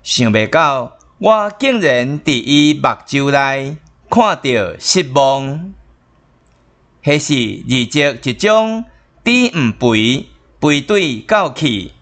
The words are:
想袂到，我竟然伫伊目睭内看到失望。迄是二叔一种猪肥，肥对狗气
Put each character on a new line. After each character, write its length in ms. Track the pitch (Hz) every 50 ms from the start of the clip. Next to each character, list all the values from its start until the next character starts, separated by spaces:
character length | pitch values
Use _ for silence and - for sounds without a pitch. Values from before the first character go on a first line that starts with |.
| _
想 260 | - - - 123 113
袂 160 | 107 110 110 104
到， 500 | - 160 160 147 139 131 117 - - _ _ _ _ _
我 340 | 190 208 220 214 208 208 208 -
竟 220 | 269 269 254 226
然 400 | 180 147 127 123 120 131 147 147
伫 100 | - 160
伊 440 | 139 120 110 127 143 147 147 151 151
目 80 | 143 135 127 110 - -
睭 280 | - - 139 139 139
内 460 | 139 139 139 135 135 135 135 139 156 156 _ - _ _ _ _
看 280 | - 233 226 208 170
到 420 | - - 135 123 113 98 85 80 -
失 320 | - - - 185 170 135
望。 600 | 131 143 135 135 135 139 135 135 139 156 175 190 196 - - _ _ _ _ _ _ _ _ _ _ _ _ _ _ _ _ _ _ _ _ _ _ _
迄 160 | - 147 147 151
是 460 | 147 - 147 131 117 104 101 - -
二 480 | 120 123 127 120 104 - 147 143 143 127
叔 160 | - - 131
一 20 | 120
种 500 | - - 208 214 220 220 220 220 226 233 - _ _ _ _ _ _ _
猪 80 | 233 240 247 247 240 - - 131 113 104 -
肥， 480 | 127 120 113 110 110 117 131 147 - - - _ _ _ _ _
肥 200 | - 151 147 143
对 400 | 131 - 208 202 185 151 123 107
狗 300 | - - 214 208 185 147
气 400 | 123 - 156 139 113 98 85 67 - _